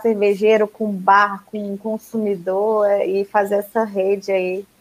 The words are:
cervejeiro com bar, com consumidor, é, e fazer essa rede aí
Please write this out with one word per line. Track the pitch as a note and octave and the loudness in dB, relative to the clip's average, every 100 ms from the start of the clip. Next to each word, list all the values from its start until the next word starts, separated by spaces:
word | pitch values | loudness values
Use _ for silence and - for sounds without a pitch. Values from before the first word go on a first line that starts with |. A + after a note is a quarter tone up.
cervejeiro | A#3 G#3+ G3+ G3 G#3+ A3 G#3 | 0 2 2 2 4 4 2
com | - G#3+ | -2 -6
bar, | G3 F#3 G3 G#3 G3 - | -2 4 4 4 -2 -10
com | G#3+ G3+ G3 | -10 -8 -8
consumidor, | A3 A3 - A3+ G#3+ G3 F3 F#3+ G#3 A3 G#3 | -6 -8 -6 -4 -2 -4 -2 -2 0 2 2
é, | G3+ F#3+ | 0 0
e | G3 | -2
fazer | G3+ G#3+ G3+ G3+ | -2 -2 0 -2
essa | G3+ A3+ | -2 -4
rede | A3 G3+ F#3+ G3 G3 | -2 -2 -2 -2 -2
aí | F#3+ F#3 F#3 G3+ _ | -2 -2 -6 -10 _